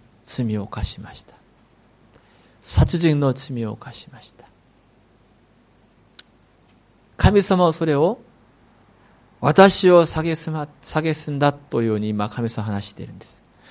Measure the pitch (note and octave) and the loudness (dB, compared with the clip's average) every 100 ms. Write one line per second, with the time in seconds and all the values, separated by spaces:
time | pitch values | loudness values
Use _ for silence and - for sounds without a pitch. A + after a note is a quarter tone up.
0 | _ _ - - A#2 G#2+ G2+ G#2+ - - | _ _ -14 -6 -4 -4 -6 -8 -8 -10
1 | - - - _ _ _ _ _ _ _ | -18 -20 -20 _ _ _ _ _ _ _
2 | _ _ _ _ _ _ - - - E3+ | _ _ _ _ _ _ -4 0 2 2
3 | E3 D3 C#3 C3 - B2 A2 A2 C3 - | 0 2 0 -2 -8 -8 -8 -10 -16 -20
4 | - - - _ - _ _ _ _ _ | -20 -20 -20 _ -20 _ _ _ _ _
5 | _ _ _ _ _ _ _ _ _ _ | _ _ _ _ _ _ _ _ _ _
6 | _ - _ _ _ _ _ _ _ _ | _ -20 _ _ _ _ _ _ _ _
7 | _ - F#3+ G3+ F#3 F#3 E3+ D#3 D#3+ C#3+ | _ 0 4 4 2 2 2 0 -2 2
8 | E3+ B3 - _ _ _ _ _ _ _ | 0 -2 -14 _ _ _ _ _ _ _
9 | _ _ _ - C3+ F3 G3 - F#3 F3 | _ _ _ -4 0 6 6 6 6 6
10 | D#3+ D#3+ E3 D#3+ E3 D#3 D3 - - D#3 | 4 -2 -4 -6 -6 -8 -10 -14 -6 -4
11 | D#3+ D3+ - C#3+ C#3+ C#3+ - C3 A2+ G#2+ | -2 -4 -6 0 0 0 -6 -2 0 -2
12 | G#2+ G#2 G#2 - A#2 - G#2+ G2+ - - | -2 -4 -4 -4 -6 -6 -6 -6 -8 -14
13 | - - - - _ _ - | -16 -18 -20 -20 _ _ -20